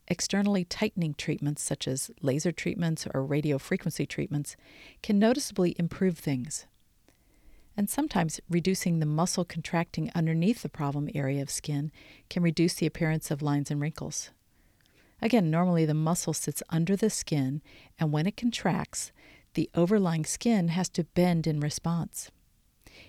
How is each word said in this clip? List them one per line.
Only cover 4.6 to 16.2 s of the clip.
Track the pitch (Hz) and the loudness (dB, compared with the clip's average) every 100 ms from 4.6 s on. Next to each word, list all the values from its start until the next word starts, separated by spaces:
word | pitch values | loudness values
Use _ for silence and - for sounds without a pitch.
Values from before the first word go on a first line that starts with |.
| - - - - | -20 -20 -20 -18
can | - 202 | 0 4
noticeably | 220 262 - - 180 - | 6 4 0 0 0 2
improve | 170 - 185 170 | -4 0 0 0
things. | - 135 120 - - _ _ _ _ _ _ _ - - - - | -2 -2 -4 -10 -12 _ _ _ _ _ _ _ -20 -20 -14 -4
And | 208 | -2
sometimes | - 302 196 165 - - | 0 0 0 0 -4 -2
reducing | 170 170 190 180 165 | 0 0 0 0 2
the | 151 | 2
muscle | 151 175 - 175 | 2 2 0 -2
contracting | - - 170 170 - 156 | -6 -4 -2 -2 -4 -4
underneath | - 160 160 175 240 | 0 0 2 2 0
the | 151 | -4
problem | - 143 143 143 120 | -4 -2 -2 -4 -2
area | 135 139 | -2 -2
of | 139 | -4
skin | - - 143 147 - - - _ | -6 -4 -4 -4 -8 -20 -20 _
can | - | 0
reduce | 170 156 170 | 2 4 2
the | - 160 | 2 -2
appearance | - 160 156 - | 0 0 0 -2
of | 147 | -2
lines | 147 143 143 | 0 0 0
and | 147 | -2
wrinkles. | 147 - 139 - - _ _ _ _ _ _ _ _ _ | -4 -6 -8 -8 -10 _ _ _ _ _ _ _ _ _
Again, | 226 240 165 | 2 4 4
normally | 160 180 175 156 | 4 4 4 4
the | |
muscle | 151 156 175 | 2 2 0